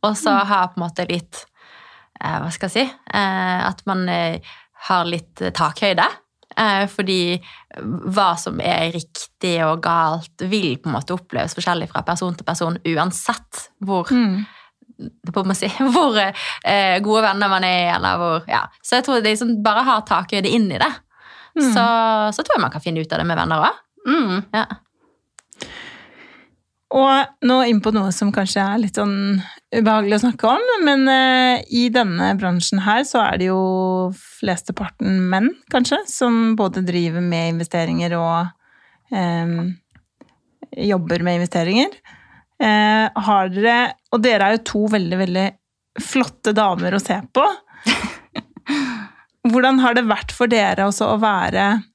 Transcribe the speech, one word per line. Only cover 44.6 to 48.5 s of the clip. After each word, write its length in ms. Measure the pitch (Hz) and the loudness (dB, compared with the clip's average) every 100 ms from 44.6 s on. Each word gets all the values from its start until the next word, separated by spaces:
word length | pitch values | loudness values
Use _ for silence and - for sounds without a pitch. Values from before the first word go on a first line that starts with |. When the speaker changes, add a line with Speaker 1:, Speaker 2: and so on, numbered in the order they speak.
Speaker 2:
to 240 | 226 214 214 | -2 -2 0
veldig, 280 | 214 170 185 | 0 0 -2
veldig 340 | 190 180 190 - _ _ _ - | 0 0 -2 -6 _ _ _ -14
flotte 520 | - 262 247 - 233 | -4 -2 -2 -2 0
damer 380 | 214 208 175 180 | 2 2 2 0
å 80 | 196 | -2
se 200 | - 185 - | -2 -4 -2
på. 140 | 247 330 381 _ - - | 2 2 0 _ -6 -2
<laughs> 1600 | - - - - - - | -2 -4 -10 -14 -14 -14